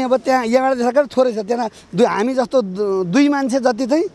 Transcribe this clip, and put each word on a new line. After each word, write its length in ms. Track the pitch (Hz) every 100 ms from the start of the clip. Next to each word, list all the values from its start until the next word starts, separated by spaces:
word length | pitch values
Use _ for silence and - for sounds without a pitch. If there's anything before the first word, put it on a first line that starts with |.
अब 140 | 254 254
त्यहाँ 280 | 262 262 226
यहाँबाट 320 | 254 262 254
देखाएको 300 | 240 247 277
थोरै 240 | 254 254
छ, 80 | 214
त्यहाँ 300 | 202 240 220 - - 180
दुई, 100 | 226
हामी 280 | 175 240
जस्तो 280 | 262 233 262
दु-, 420 | 196 185 208 190 180
दुई 200 | 233 285
मान्छे 300 | 285 269 262
जति 260 | 247 220 247
चाहिँ 160 | 311 370